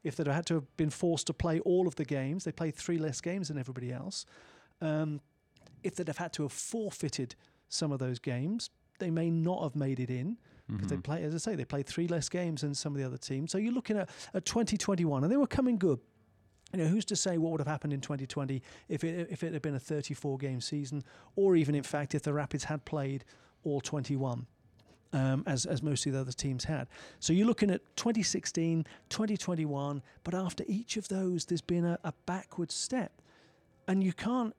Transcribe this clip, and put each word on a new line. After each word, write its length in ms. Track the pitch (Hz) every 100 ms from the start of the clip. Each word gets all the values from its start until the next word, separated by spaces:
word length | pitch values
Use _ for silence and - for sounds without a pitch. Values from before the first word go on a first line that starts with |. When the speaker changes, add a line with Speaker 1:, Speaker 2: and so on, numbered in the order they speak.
Speaker 1:
if 120 | - 208
they'd 120 | 147
had 180 | 143 170
to 80 | 165
have 220 | 131 -
been 120 | 156
forced 380 | - 180 165 -
to 60 |
play 260 | 156 175 160
all 260 | - 180 185
of 80 | -
the 100 | 147
games, 380 | 143 131 175 170
they 60 |
played 240 | - 165 -
three 220 | - 170
less 220 | 156 127
games 300 | 170 190 151
than 80 | 147
everybody 340 | 127 127 123
else. 340 | 127 - - - - - - _ _
Um, 380 | 160 156 156 147 - _ _ _ - -
if 120 | 190 -
they'd 120 | 165
have 100 | 151
had 140 | 170
to 100 | -
have 80 | 143
forfeited 840 | - - 226 214 - 151 - 123 - _ _ _
some 240 | - 156
of 80 | 139
those 200 | 127 123
games, 500 | - 123 147 226 - - _ _
they 120 | 185
may 180 | 165 165
not 320 | 165 160 180
have 140 | 151 147
made 240 | 135 127
it 100 | 123
in, 280 | 127 147 233 - - -
'cause 180 | 107 98
they 80 | 143
Speaker 2:
Mm-hmm. 60 |
Speaker 1:
play, 220 | - 160
as 120 | 156 165
I 20 |
say, 180 | 220 185
they 100 | 123
played 200 | 143 135
three 220 | - 175
less 220 | 170 -
games 320 | 180 175 147
than 120 | 147
some 200 | 143 151
of 60 | 143
the 60 | 131
other 120 | 127
teams. 340 | - 135 160
So 80 | 185
you're 140 | 220
looking 240 | 247 - 214
at, 120 | 180 - -
at 120 | 190 -
twenty 320 | 233 226 214
twenty-one, 460 | - 190 165 139
and 80 | 147
they 60 | 269
were 80 | 269
coming 300 | - 254 226
good. 220 | 180 131 - _ _ _ _ _ -
You 60 | 190
know, 40 | 160
who's 180 | 202 202
to 100 | 202
say 220 | 190 170
what 140 | 165
would 80 | 160
have 60 | 143
happened 260 | 151 147
in 80 | 139
twenty 240 | 131 143 135
twenty 360 | - 135 135 - - -
if 140 | 143
it, 240 | 165 175 170
if 140 | 180
it 100 | 165
had 80 | 160
been 140 | 156 139
a 40 |
thirty-four 580 | - 151 - 139 147 135
game 220 | 135 127
season, 420 | - 147 139 143 - - - -
or 200 | 196 175
even, 200 | 147 147
in 80 |
fact, 320 | 135 147 147 151
if 80 |
the 100 | 151
Rapids 300 | 147 143 147 -
had 180 | 156 -
played 380 | 156 139 135 - - - _
all 160 | 160 143
twenty-one, 680 | - 151 127 139 131 120 123 _ _ _ - - _
um, 300 | 139 135 135 160
as, 200 | 135 -
as 180 | 135
most 220 | 151 135 -
of 60 |
the 60 | 135
other 120 | 131
teams 320 | 123 143 127
had. 240 | - 151 127 - - -
So 120 | -
you're 140 | 175 220
looking 220 | 226 208
at 120 | 185 - -
twenty 280 | 233 226
sixteen, 600 | 180 185 - - 165 165 151 - -
twenty 280 | - 214 208
twenty-one, 640 | - 175 156 139 143 143 - -
but 100 | -
after 300 | 180 185 - -
each 300 | 202 233 220
of 100 | 196
those, 360 | 190 190 175 -
there's 160 | 170
been 240 | - 175 170
a, 140 | 170
a 100 | 170 - -
backward 460 | 185 - - 170
step. 500 | - - 254 - - _ - - _ _ _ -
And 160 | 190
you 100 | 190
can't, 420 | 170 220 247 226